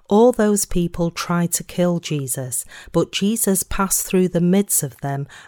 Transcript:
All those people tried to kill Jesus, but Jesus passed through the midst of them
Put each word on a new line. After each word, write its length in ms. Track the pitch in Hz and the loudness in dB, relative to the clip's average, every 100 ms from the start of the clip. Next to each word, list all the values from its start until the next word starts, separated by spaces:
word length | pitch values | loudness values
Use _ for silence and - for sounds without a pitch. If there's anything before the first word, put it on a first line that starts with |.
| - | 0
All 240 | 202 240 | 4 4
those 340 | 240 208 202 - | 4 2 2 0
people 440 | 175 170 - 170 | 0 -2 -2 -4
tried 420 | - - 175 170 | -4 -2 0 0
to 100 | - | -2
kill 360 | - - 175 170 | -6 -2 0 0
Jesus, 680 | - 147 135 139 123 - - - - | -2 -6 -4 -6 -6 -8 -10 -20 -4
but 200 | 165 160 | -2 -2
Jesus 520 | - 196 226 - 190 | -2 -2 0 0 0
passed 420 | - - 196 - - | -2 -2 -2 -2 0
through 240 | 185 185 | 0 2
the 120 | 175 | 2
midst 420 | 175 190 208 - | 2 2 2 -2
of 140 | 139 - | -4 -8
them 300 | 139 139 143 - | -6 -6 -8 -14